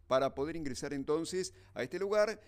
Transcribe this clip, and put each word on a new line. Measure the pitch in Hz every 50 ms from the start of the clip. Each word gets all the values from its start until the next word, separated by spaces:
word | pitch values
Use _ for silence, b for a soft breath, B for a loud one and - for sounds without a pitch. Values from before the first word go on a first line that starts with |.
| b
para | - 131 131 135 131 -
poder | 135 139 160 165
ingresar | 165 156 131 123 - 156 139 143
entonces | 139 131 147 151 165 165 - 180 185 180 - b b b b b
a | 107 120
este | - 175 180
lugar, | 196 202 208 214 208 220 208 202 b